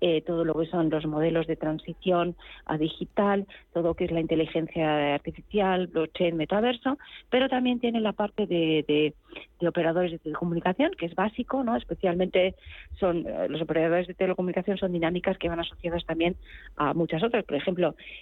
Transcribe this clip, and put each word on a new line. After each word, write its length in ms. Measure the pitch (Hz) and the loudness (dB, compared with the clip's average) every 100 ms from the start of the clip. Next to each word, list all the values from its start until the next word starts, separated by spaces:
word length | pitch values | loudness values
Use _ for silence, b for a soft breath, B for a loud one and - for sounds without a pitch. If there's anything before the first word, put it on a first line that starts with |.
eh, 200 | 180 156 | 2 2
todo 220 | 151 165 | 0 0
lo 100 | 165 | 0
que 120 | 151 165 | 0 0
son 240 | 180 160 | 0 2
los 160 | 156 156 | 0 0
modelos 400 | 151 165 165 160 | 0 2 2 0
de 100 | 156 | -2
transición 800 | 156 156 - - 190 175 175 170 B B - | -4 -4 -8 -4 0 2 0 -4 B B -6
a 100 | 156 | -2
digital, 680 | 160 - - - 202 202 196 B - | -2 -4 -4 0 2 2 -2 B -6
todo 120 | 170 170 | -2 0
lo 60 | |
que 100 | 165 | 0
es 60 | 175 | -2
la 100 | 165 | 0
inteligencia 920 | 160 160 156 170 165 - 156 151 143 | 0 0 0 -2 -2 0 0 2 2
artificial, 720 | 143 - - - 208 190 180 180 | -2 -4 -12 -4 0 2 2 0
blockchain, 480 | 165 160 - 180 165 | -2 -2 0 0 0
metaverso, 600 | 151 202 240 240 262 285 B B - | 0 2 2 0 -2 -4 B B 0
pero 180 | 254 269 | 2 2
también 320 | 262 247 240 | 2 2 0
tiene 200 | 240 226 | 0 0
la 120 | 214 | 0
parte 340 | 196 208 - 202 | 0 -2 -2 0
de, 380 | 175 160 156 147 | 2 4 2 2
de, 280 | 147 151 - B B B - | 2 2 -2 B B B -4
de 80 | 170 | -2
operadores 440 | 170 165 165 180 | 2 2 2 0
de 60 | 165 | -2
telecomunicación, 720 | 156 151 175 170 180 185 311 381 | -6 -4 -2 0 0 2 0 0
que 80 | 170 | -4
es 80 | |
básico, 480 | - 214 - 240 262 | -2 -2 -2 -4 -2
¿no? 120 | 240 240 | 0 -2
Especialmente 800 | - 170 190 175 185 190 185 B B B B - | -4 -2 0 0 2 2 2 B B B B -2
son, 280 | 190 170 - | 0 0 -2
eh, 220 | - 180 | -2 -2
los 120 | 156 | -2
operadores 440 | 160 160 165 175 180 | -2 2 2 2 0
de 80 | |
telecomunicación 640 | - 190 180 180 170 185 190 | 0 0 0 -2 0 -2 0
son 140 | 190 | 0
dinámicas 460 | 175 165 180 196 185 | 0 0 0 -2 -2
que 100 | 170 | -2
van 120 | 170 | -4
asociadas 440 | 165 - 175 175 | -6 -8 -4 -4
también 320 | - 160 170 185 B B B - | -2 0 0 -2 B B B -2
a 180 | 147 | 0
muchas 280 | 156 165 160 | 0 0 0
otras. 220 | 233 240 | 0 0
Por 120 | - 143 | -2 -2
ejemplo, 380 | 190 180 165 B B B | -2 0 0 B B B